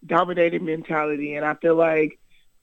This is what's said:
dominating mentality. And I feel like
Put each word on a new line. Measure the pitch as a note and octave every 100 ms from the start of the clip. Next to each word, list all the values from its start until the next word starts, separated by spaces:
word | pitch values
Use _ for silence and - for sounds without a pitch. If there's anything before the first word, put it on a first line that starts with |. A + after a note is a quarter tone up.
dominating | E3 E3+ F3+ F3 E3+ E3+
mentality. | E3+ D#3 - D#3+ D3+ D3 D3 D3
And | D3+
I |
feel | D3+ E3+ D#3+
like | E3 D#3+ D#3 - _ - _ _